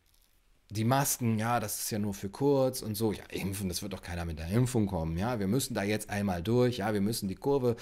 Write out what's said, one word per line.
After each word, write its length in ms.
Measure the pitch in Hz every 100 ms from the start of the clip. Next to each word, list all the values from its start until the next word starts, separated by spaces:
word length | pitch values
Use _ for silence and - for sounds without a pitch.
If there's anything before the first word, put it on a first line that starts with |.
| _ _ _ _ _ _ _
die 140 | 104
Masken, 540 | 113 135 139 - 117 110
ja, 220 | 113 120
das 200 | 104 -
ist 100 | -
ja 80 | 113
nur 160 | 104
für 160 | 98 98
kurz 500 | - 139 139 131 -
und 140 | -
so. 180 | 104 110
Ja, 120 | 95 -
impfen, 400 | 87 92 98 95
das 140 | 85
wird 100 | 85
doch 80 | 90
keiner 240 | - 87
mit 140 | 85 76
der 100 | 82
Impfung 380 | 110 123 120 98
kommen. 320 | 90 80 82
Ja, 200 | 107 123
wir 80 | 98
müssen 280 | 131 -
da 80 | 107
jetzt 260 | 101 107 -
einmal 340 | 104 101 87
durch. 360 | 90 120 123 120
Ja, 160 | 110
wir 80 | 104
müssen 260 | 98 117 98
die 60 |
Kurve 420 | 92 135 139 123 113